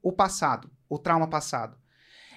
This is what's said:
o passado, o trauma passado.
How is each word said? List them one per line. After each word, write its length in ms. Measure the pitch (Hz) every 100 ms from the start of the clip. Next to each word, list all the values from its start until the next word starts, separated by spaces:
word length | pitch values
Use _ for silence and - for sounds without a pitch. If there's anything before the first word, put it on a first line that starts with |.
o 100 | 185
passado, 580 | 185 190 - 151 120 - - -
o 100 | 147
trauma 300 | 170 165 160
passado. 500 | 156 - 127 110 - _ _ _ - -